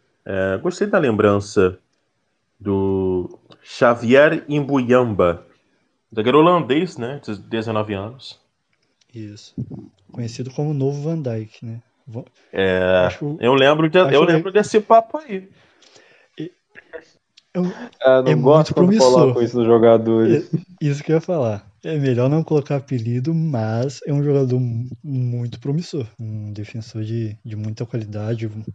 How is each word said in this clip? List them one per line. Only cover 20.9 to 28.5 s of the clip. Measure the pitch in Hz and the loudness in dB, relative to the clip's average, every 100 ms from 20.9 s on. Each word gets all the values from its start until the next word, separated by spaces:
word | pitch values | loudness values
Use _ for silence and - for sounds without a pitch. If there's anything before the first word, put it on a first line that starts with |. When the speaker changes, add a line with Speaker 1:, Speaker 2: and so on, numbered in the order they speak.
| 143 | -4
Speaker 2:
que | - | -2
eu | 160 | -2
ia | |
falar. | 175 170 117 104 - _ | 0 -2 -2 -4 -10 _
É | 165 156 | -8 -4
melhor | 139 120 131 | -2 0 2
não | 156 | 0
colocar | 160 156 - 143 | 0 -2 -2 -6
apelido, | - 127 113 120 143 | -4 -6 -4 -4 -2
mas | 165 160 123 110 113 139 - - | -2 -2 -2 -2 -2 -4 -8 -4
é | |
um | 143 | -2
jogador | 147 139 131 127 | 0 0 0 -2
mu-, | 123 117 127 120 | -2 -6 -8 -12
muito | 151 131 123 120 120 117 | -8 -6 -4 -6 -8 -8
promissor. | 139 151 175 156 110 - | -6 -6 -6 -10 -10 -12
Um | 110 107 104 | -12 -10 -12
defensor | 104 104 113 - 110 | -12 -12 -12 -12 -10
de, | 110 117 110 107 | -8 -6 -8 -10
de | 113 107 | -14 -10
muita | 107 110 120 | -10 -8 -8
qualidade, | 120 104 104 107 117 | -8 -8 -8 -6 -6
um | 113 | -8